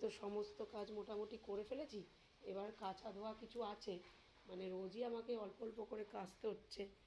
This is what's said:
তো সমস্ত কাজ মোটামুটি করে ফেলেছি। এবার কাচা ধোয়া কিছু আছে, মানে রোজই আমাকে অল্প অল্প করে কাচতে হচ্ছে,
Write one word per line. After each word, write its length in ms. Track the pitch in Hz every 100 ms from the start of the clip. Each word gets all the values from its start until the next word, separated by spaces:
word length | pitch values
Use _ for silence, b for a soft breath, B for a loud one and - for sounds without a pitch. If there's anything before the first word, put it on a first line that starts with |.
তো 80 | 220 202
সমস্ত 420 | 202 208 208 - 214
কাজ 200 | 214 202
মোটামুটি 460 | 214 202 208 208 220
করে 200 | - 202 208
ফেলেছি। 340 | 262 302 214 180 - - -
এবার 280 | 202 190 208 220
কাচা 320 | 202 190 220
ধোয়া 220 | 196 214 220
কিছু 240 | 226 240
আছে, 360 | 214 208 - 175 - - - - -
মানে 200 | 185 185
রোজই 340 | 185 190 202
আমাকে 320 | 240 233 233 233
অল্প 280 | 202 202
অল্প 200 | 226 220
করে 200 | 214 214 208
কাচতে 360 | 214 190 - 220
হচ্ছে, 400 | 196 - - 202 -